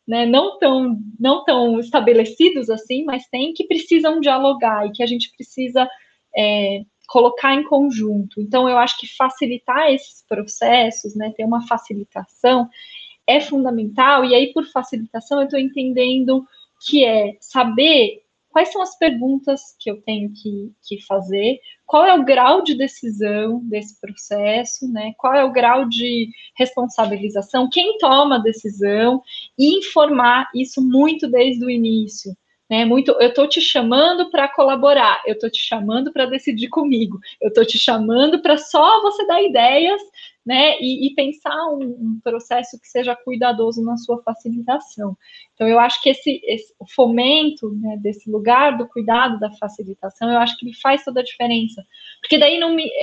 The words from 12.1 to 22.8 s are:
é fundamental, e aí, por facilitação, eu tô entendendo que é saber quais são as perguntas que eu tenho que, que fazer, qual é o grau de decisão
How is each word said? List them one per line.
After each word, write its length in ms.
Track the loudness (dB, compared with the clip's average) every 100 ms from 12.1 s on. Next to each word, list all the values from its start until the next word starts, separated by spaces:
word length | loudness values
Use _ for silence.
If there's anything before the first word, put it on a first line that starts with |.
| -14 -16 _ 2 2 0 -10 -20 -20 -20 _ 0
é 140 | 0
fundamental, 840 | 0 -2 -2 -4 -4 2 4 4
e 100 | 4
aí, 180 | 4 2
por 140 | -2 -4
facilitação, 760 | -6 -6 -8 -8 -10 -4 -2
eu 80 | 0
tô 80 | -2
entendendo 880 | -4 -4 -2 0 0 0 2 0 -2 _ _ _ 0
que 160 | 2
é 360 | 4 2 0 -6
saber 840 | -4 0 0 2 4 4 2 -2 _ _ _
quais 160 | 0 0
são 100 | -2
as 160 | -6 -2
perguntas 800 | -2 0 -2 -2 -4 -6 -8 -14
que 100 | -10
eu 100 | -10
tenho 280 | -8 -6 -8
que, 380 | -10 -10 -10 -12 -18 -14
que 180 | -14
fazer, 540 | -6 -6 -4 -2 -2 -4 -10 _
qual 220 | 0 4 6
é 80 |
o 100 | 4
grau 380 | 4 4 4 4
de 140 | 2
decisão 840 | -2